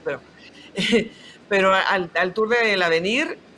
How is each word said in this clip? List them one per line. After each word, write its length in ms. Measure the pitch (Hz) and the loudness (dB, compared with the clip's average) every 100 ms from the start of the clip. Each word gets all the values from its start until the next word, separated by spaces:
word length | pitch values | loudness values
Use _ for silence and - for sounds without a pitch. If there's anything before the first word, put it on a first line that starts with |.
pero, 160 | 156 135 - - - - - 196 | -6 -8 -12 -20 -20 -20 -14 -6
<laughs> 240 | - 220 220 - - - - | 0 0 0 -12 -20 -20 -2
pero 260 | 196 190 | 2 4
al, 380 | 190 - 190 170 | 2 2 -2 -2
al 180 | 165 185 | -2 -2
Tour 180 | 214 220 | -2 0
del 300 | 240 220 196 | 0 2 2
Avenir 580 | 170 165 190 254 330 - - | 2 0 0 -2 -4 -8 -18